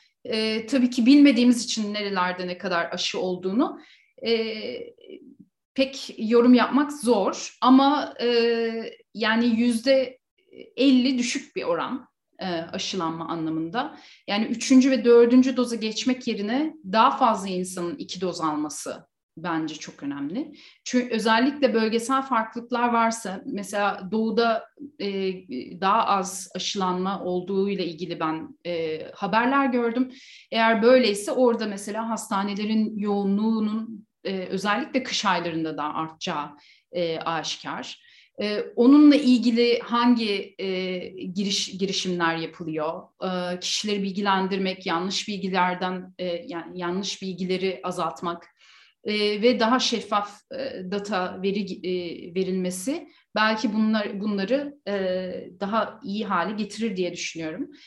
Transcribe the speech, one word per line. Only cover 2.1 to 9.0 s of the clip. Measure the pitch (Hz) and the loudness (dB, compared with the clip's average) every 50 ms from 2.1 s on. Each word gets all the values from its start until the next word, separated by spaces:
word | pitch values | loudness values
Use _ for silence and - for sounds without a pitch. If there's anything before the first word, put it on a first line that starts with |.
| 196 185 180 180 180 180 185 180 | -2 -2 -2 -2 -2 -4 -6 -8
ne | 180 180 | -8 -6
kadar | - 190 175 170 165 - | -4 -2 -2 0 -2 -2
aşı | - 180 - - - 196 | -4 -6 -4 -4 -4 -2
olduğunu, | 185 185 180 180 185 185 190 240 320 - - - - - _ _ _ _ _ - - 226 | -2 -2 -4 -4 -4 -2 0 0 0 0 -2 -8 -16 -20 _ _ _ _ _ -8 -2 -2
e, | 233 220 226 220 214 214 208 - - - - - - _ - - - - - - - _ - - _ _ _ _ _ | 0 0 0 -4 -6 -8 -10 -10 -10 -10 -12 -14 -16 _ -20 -20 -20 -20 -20 -20 -20 _ -20 -20 _ _ _ _ _
pek | - 269 262 - - - - - - | -2 0 0 -2 -8 -14 -14 -10 -6
yorum | 226 208 240 233 240 254 247 | -2 4 4 6 8 10 8
yapmak | 233 208 - - 269 294 285 - | 8 8 4 2 2 0 0 -2
zor. | - 208 233 233 202 190 269 349 - - - - _ | -4 0 2 2 2 2 0 -2 -4 -10 -12 -6 _
Ama, | 226 254 262 262 269 277 294 277 - - - - | 6 8 8 8 8 6 4 2 0 -4 -6 -4
e, | 240 240 240 233 233 233 233 226 233 226 226 226 226 - - - | -2 0 2 2 2 2 0 0 -2 -4 -4 -6 -8 -10 -14 -16